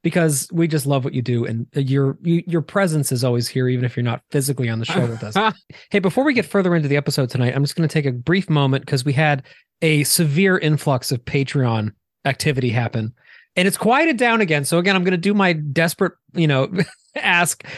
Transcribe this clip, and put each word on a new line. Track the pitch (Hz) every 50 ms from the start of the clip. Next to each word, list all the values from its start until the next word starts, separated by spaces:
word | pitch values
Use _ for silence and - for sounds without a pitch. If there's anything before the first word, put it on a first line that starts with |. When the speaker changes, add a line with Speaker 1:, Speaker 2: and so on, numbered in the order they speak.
| -
Speaker 1:
because | 170 - 180 165 160 147 131 - - -
we | 165 165 165
just | 156 151 127
love | 139 143 135 123
what | - -
you | 131 117
do. | 120 120 120 117
And | 113 113 113 120 - -
your, | 143 139 127 135 139 139 135 139 -
you, | - 170 170 170 165
your | 185 165 165
presence | 156 - - 202 196 175 156 156 139 -
is | 135 120 123
always | 127 123 120 117 -
here, | - 131 127 127
even | 127 123 127
if | 123 -
you're | - 123
not | 120 120 - _ _
physically | - 147 135 139 135 127 127 117
on | 113 113
the | 113
show | - - - -
with | 120 117 117 -
us. | 107 110 196 220 220 - - _ -
Speaker 2:
<laughs> | - - - -
Speaker 1:
Hey, | - 202
before | 180 190 - 254 269
we | 311 269
get | 247 190
further | - - 202 185 185 175
into | 170 151 139
the | 143 143
episode | 143 - 139 - 135 120
tonight, | - 120 123 123 -
I'm | 135 143
just | 143 -
gonna | - 165 151
take | - 160 143
a | 139 123
brief | 123 120 - 175 196 185 -
moment | 156 147 139 135 131 139 -
'cause | - 147 131 123
we | 147 135
had | 135 156 151 147 135 - - - - _ _ _ -
a | - 160 156 147 147
severe | - - - 170 147 139 165 196 196 185 185
influx | - 151 156 143 - 156 139 120 - -
of | 135 120 -
Patreon | - - 143 135 - - 147 127 120 113 110 104 107 - _ _ _ _ _ -
activity | 139 139 - - 156 143 131 127 120
happen. | 107 120 120 110 - 113 110 117 - _ _ _ - - - _ - 180
And | 180
it's | 196 - -
quieted | - 208 247 277 330 330 302 214
down | 247 240 226 226 214
again. | 165 151 147 139
So | - 165
again, | 170 175 202 196
I'm | 190 180
gonna | 185 185
do | 175 170 196 208
my | 208 196 180 170
desperate, | 156 151 147 131 170 165 165 - - 196 175 - _ _ _ -
you | - 165
know, | 151 143 131 135 - - 185 170 - -
<laughs> | _ _ _ -
ask. | 285 302 208 180 175 175 - - - - - -